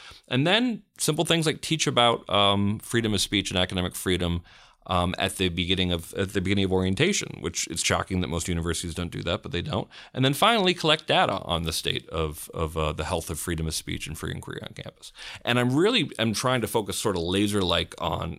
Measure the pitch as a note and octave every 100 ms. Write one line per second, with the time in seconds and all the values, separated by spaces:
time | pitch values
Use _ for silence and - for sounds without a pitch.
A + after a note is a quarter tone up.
0 | - - - B2 D#3 G#3+ B3 G#3 - -
1 | - D#3 E3 E3 D#3 - - D#3+ D3 B2
2 | A#2+ - - G2+ G2+ G2+ G2+ G#2+ - A#2
3 | A2 G2 - G2+ F#2+ F#2 F#2 F#2 F2+ -
4 | G2 F2+ F2 F2 - - - _ - F2+
5 | F2+ - G2 - F#2 E2+ F2 F#2 F2+ E2+
6 | E2 - F#2+ G2+ F#2 G2+ F#2+ F#2 F#2 F#2+
7 | F3 G3+ - - D#2+ - - D#2+ - F2
8 | - F2+ C#2 E2 F2+ E2+ E2+ D#2 F2 E2+
9 | E2+ G2 E2+ G2 - F2 F2 G2 - -
10 | - B2 C3+ C#3+ G#3 A#3 F3+ E3 D#3+ D#3
11 | - D#3+ D3 F#2+ - E2 D#2+ - D#2+ -
12 | - E2 D#2 D2 - F2 D#2 D#2+ D#2 D2+
13 | D#2+ F2 - D#2+ - D#2+ D#2+ - E2 E2
14 | - D#2+ F2 F2 E2+ - - - - -
15 | - - - - - A#2+ B2 C#3 G3+ B3
16 | C#3 - A2+ G2+ B2+ B2+ G#2+ A#2 G2+ -
17 | A2+ F2+ E2+ F#2+ G#2 G#2 F2 E2+ E2+ -
18 | E2 F2 E2+